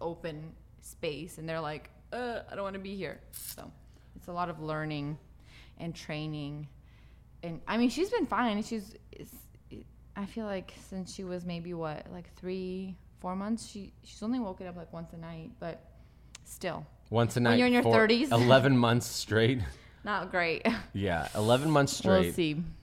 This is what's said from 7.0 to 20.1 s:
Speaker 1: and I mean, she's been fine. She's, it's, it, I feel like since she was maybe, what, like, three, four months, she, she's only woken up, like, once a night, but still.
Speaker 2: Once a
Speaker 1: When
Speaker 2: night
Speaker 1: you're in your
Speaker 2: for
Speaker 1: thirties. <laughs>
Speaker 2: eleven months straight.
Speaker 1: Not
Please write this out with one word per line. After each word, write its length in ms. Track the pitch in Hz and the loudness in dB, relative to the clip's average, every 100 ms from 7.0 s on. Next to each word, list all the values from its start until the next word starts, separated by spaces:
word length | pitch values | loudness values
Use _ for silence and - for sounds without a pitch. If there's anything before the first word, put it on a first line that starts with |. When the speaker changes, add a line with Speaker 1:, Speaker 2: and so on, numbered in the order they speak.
| - - - - | -20 -20 -20 -14
Speaker 1:
and 180 | 170 160 - | -10 -10 -4
I 80 | 220 | 2
mean, 140 | 247 | 2
she's 180 | 277 392 | 2 0
been 160 | 480 | 0
fine. 380 | 269 208 240 208 | 0 0 0 0
She's, 320 | 214 226 196 - - | -4 -6 -8 -16 -20
it's, 220 | - - - - - - | -18 -16 -18 -20 -20 -18
it, 140 | - - - - 202 | -18 -18 -20 -14 -10
I 80 | |
feel 220 | 196 226 214 | -8 -6 -4
like 260 | 190 180 - - | -6 -6 -16 -12
since 240 | 190 180 | -10 -10
she 80 | - | -10
was 220 | 180 180 | -8 -6
maybe, 300 | 175 170 170 | -6 -8 -6
what, 360 | 170 160 151 - | -6 -4 -6 -10
like, 220 | 180 175 | -14 -16
three, 640 | - 180 185 185 185 190 180 - - | -12 -6 -4 -4 -6 -8 -12 -18 -10
four 160 | 180 190 | -6 -4
months, 300 | 202 226 - | -4 -4 -6
she, 260 | 202 190 - | -14 -16 -18
she's 180 | - - | -20 -8
only 180 | 214 254 | -4 -2
woken 260 | 202 185 180 | -4 -8 -12
up, 80 | 175 | -12
like, 140 | 165 | -12
once 200 | 165 165 | -12 -12
a 60 | 165 | -12
night, 320 | 165 160 160 - | -12 -12 -14 -10
but 240 | 170 160 - - - - - - | -10 -10 -16 -20 -20 -20 -20 -20
still. 420 | - - 180 - 151 - - | -18 -6 -4 -4 -10 -20 0
Speaker 2:
Once 260 | 110 117 120 | 2 4 4
a 40 | |
Speaker 1:
When 40 | |
Speaker 2:
night 140 | 120 240 | 6 6
Speaker 1:
you're 80 | 247 | 6
in 80 | |
your 80 | 247 | 4
Speaker 2:
for 100 | 117 | 6
Speaker 1:
thirties. 400 | 113 151 233 285 | 6 8 6 4
<laughs> 0 | |
Speaker 2:
eleven 420 | 117 123 131 135 127 | 6 8 8 8 6
months 300 | 117 120 - | 6 4 2
straight. 540 | - - 107 113 127 - - - - | -6 2 4 4 2 -2 -8 -20 -10
Speaker 1:
Not 280 | 208 | -4